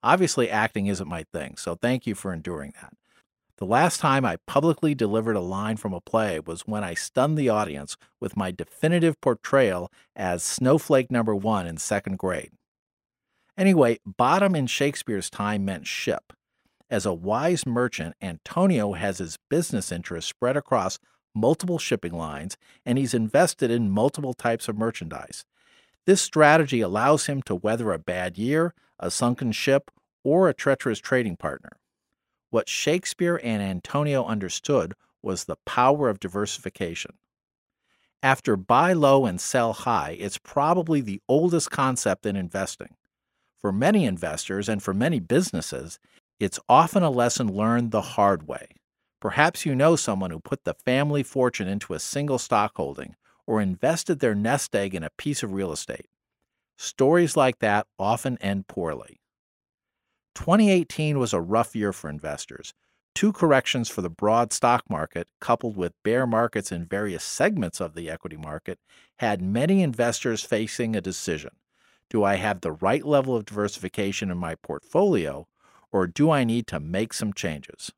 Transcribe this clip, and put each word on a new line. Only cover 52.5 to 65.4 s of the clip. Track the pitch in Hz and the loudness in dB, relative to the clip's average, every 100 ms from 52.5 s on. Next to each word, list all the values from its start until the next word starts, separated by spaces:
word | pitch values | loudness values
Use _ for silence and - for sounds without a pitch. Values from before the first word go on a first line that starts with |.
| 107 104 - | 0 0 -2
holding | 69 71 - - _ _ - | -6 -6 -14 -16 _ _ -2
or | 107 | 0
invested | 98 90 127 165 - 151 | 0 0 0 0 -2 0
their | 123 104 | 0 0
nest | 110 139 - 104 | 0 0 0 -2
egg | 101 | -2
in | 92 | -6
a | 80 | -10
piece | - 147 143 | -8 -6 -4
of | 113 | -4
real | 95 95 | -4 -4
estate. | 76 - - - _ _ _ _ _ _ _ | -6 -10 -12 -14 _ _ _ _ _ _ _
Stories | - - 135 175 165 - | -14 2 4 4 4 4
like | 131 120 | 2 2
that | 110 104 - _ | 2 2 -2 _
often | 98 113 135 123 | -2 0 -2 -4
end | 98 101 95 | -4 -4 -6
poorly. | - 82 67 52 _ _ _ _ _ _ _ _ _ _ _ _ | -6 -4 -6 -12 _ _ _ _ _ _ _ _ _ _ _ _
Twenty | - - 196 214 | -8 2 6 8
eighteen | 185 165 - 151 143 | 6 2 -2 0 0
was | 120 | 0
a | 92 | 0
rough | 85 110 117 113 | 0 0 0 -2
year | 104 | -4
for | 92 76 | -4 -8
investors. | 73 78 73 - 64 - - _ _ _ | -8 -8 -10 -12 -16 -18 -20 _ _ _
Two | - 208 | 0 0
corrections | 202 165 135 - 127 113 | 4 4 4 4 -2 -4
for | - | -4
the | 90 | -6
broad | 82 104 117 117 | -2 2 2 2
stock | - 120 123 - | 0 2 2 0
market, | 78 80 85 87 _ | -6 -4 -6 -10 _